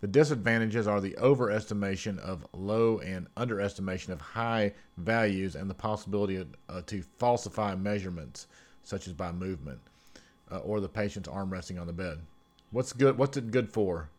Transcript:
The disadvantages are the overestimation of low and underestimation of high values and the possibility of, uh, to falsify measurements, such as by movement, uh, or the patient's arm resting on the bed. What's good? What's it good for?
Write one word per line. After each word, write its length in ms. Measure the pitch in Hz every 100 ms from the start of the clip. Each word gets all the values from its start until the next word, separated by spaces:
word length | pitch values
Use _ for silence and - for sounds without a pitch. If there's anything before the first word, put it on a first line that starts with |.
The 60 | 101
disadvantages 800 | 104 151 139 107 113 113 110 107
are 140 | 104
the 160 | 95 -
overestimation 1000 | 123 135 123 107 104 104 101 95 - 95
of 260 | 82 92 -
low 480 | - 98 110 113 110
and 260 | 82 92 87 -
underestimation 760 | 123 107 101 - 95 92 -
of 80 | 90
high 540 | - - 117 113 104 101 - -
values 600 | 87 113 110 95 95 78
and 120 | 95
the 60 |
possibility 640 | 92 110 107 - 101 101 95
of, 100 | 92 - -
uh, 140 | 90 85
to 160 | 101 87 _
falsify 560 | 120 120 107 90 104
measurements, 720 | 95 98 104 95 87 73 - - - - -
such 240 | - 101 92
as 40 |
by 200 | 82 90
movement, 480 | 87 92 90 69 62 - _ - - - _ -
uh, 60 | 95
or 220 | 85 107
the 80 | 98
patient's 400 | 107 104 104 92
arm 220 | 87 95
resting 300 | 92 87 90
on 80 | 87
the 40 |
bed. 280 | 85 92 78 82 - _ _ _
What's 220 | 113 127
good? 260 | 120 135 120
What's 180 | 139 139
it 140 | 117
good 220 | 120 110
for? 360 | - 101 85 76